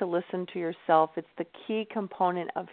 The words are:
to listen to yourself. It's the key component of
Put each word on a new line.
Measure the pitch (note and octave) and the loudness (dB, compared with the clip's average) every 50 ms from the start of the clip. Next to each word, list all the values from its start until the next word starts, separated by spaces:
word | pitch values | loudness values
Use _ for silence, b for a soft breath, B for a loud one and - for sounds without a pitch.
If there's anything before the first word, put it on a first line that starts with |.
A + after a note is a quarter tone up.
to | G3 | -4
listen | F3+ E3+ F3 F3 - - F#3 F3+ - | 0 0 -2 -2 -2 -6 -6 -6 -6
to | - F3+ | -6 -6
yourself. | E3+ E3 F3 - - - E3 D#3+ D#3+ D#3+ - | -4 -4 -6 -6 2 6 6 6 6 4 0
It's | E3 D#3 _ _ - | -8 -10 _ _ -10
the | E3+ _ _ - - | -10 _ _ -20 -8
key | - A3 A3 G#3+ - | -4 -4 -4 -4 -4
component | - A3+ G3 F#3 - - F#3 F3+ F3 F3+ E3 - - | -6 -6 -6 -6 -2 0 0 2 2 0 -4 -4 -6
of | - F3+ - | -8 -8 -10